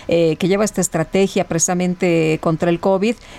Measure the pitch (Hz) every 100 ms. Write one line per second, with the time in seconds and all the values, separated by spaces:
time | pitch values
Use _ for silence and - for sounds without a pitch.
0 | - 170 165 156 175 196 214 - - 170
1 | 160 190 196 196 175 165 165 180 180 175
2 | 180 165 156 156 170 156 175 170 196 190
3 | 214 - -